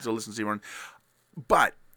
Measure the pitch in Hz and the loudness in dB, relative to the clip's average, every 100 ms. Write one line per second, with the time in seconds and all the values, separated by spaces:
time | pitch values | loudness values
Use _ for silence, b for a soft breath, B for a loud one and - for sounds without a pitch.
0 | 117 113 107 113 107 104 B B B B | -4 -4 -4 -4 -4 -4 B B B B
1 | _ _ _ - - 175 120 - - | _ _ _ -10 2 4 4 0 -18